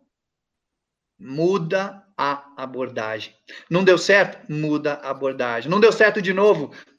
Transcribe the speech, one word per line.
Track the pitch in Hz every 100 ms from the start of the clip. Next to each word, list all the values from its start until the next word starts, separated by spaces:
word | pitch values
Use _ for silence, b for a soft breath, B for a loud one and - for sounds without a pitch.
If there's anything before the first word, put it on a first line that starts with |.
| _ _ _ _ _ _ _ _ _ _ _ _
Muda | 117 139 175 196 165 190 196 196 _ -
a | 143 139 - -
abordagem. | 131 127 123 120 110 110 - _ B B B
Não | 170 185
deu | 175
certo? | - 202 180 - -
Muda | 151 151 151 147 143
a | 135
abordagem. | 135 135 131 123 117 123
Não | 190
deu | 220
certo | 160 214 214
de | 185
novo? | 185 208 175 139 B B